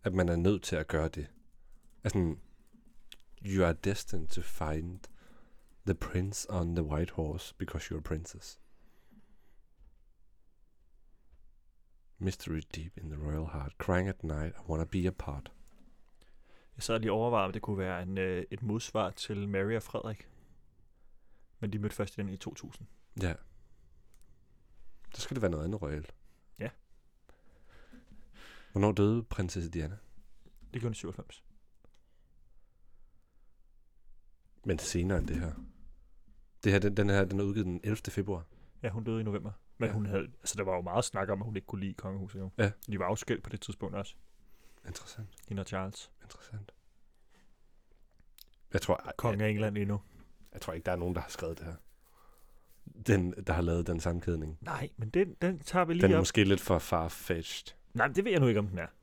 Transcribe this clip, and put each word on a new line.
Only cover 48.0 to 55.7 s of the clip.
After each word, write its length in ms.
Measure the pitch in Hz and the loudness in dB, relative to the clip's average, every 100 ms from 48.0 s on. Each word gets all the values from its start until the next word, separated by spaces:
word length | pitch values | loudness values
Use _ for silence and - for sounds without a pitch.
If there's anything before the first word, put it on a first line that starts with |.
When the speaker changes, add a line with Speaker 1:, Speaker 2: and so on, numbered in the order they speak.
| - _ - - - - - | -20 _ -20 -20 -20 -20 -4
Speaker 1:
Jeg 80 | - | -2
tror, 300 | - 92 - - | 2 0 0 -2
Speaker 2:
Kongen 220 | 120 101 | 0 2
Speaker 1:
jeg, 60 | 107 | 2
Speaker 2:
af 40 | |
England 280 | 104 107 104 | 2 0 0
endnu. 220 | 101 104 - - - - - | 0 0 -4 -20 -20 -20 -18
Speaker 1:
jeg 80 | - | -10
tror 120 | - | -8
ikke, 120 | 85 90 | -4 0
der 60 | |
er 40 | 90 | 0
nogen, 180 | 87 | 2
der 60 | 87 | 0
har 80 | - | -4
skrevet 300 | - 82 82 | -6 -6 -6
det 80 | 82 | -8
her. 80 | 85 - - _ - - - - - _ - - - 107 | -12 -16 -20 _ -20 -20 -20 -20 -20 _ -20 -20 -8 4
Den, 260 | 101 90 90 95 | 4 4 -2 0
der 60 | |
har 100 | 82 | 2
lavet 240 | 85 85 87 | 4 2 2
den 140 | 85 | 0
sammenkædning. 580 | 87 85 87 82 78 78 | 0 0 0 -2 -2 -8
Speaker 2:
Nej, 300 | 147 160 139 - | -8 -6 -6 -6
men 140 | 110 | -2
den, 240 | 165 190 - | 2 2 2
den 160 | 180 180 | -2 -2
tager 260 | - | -2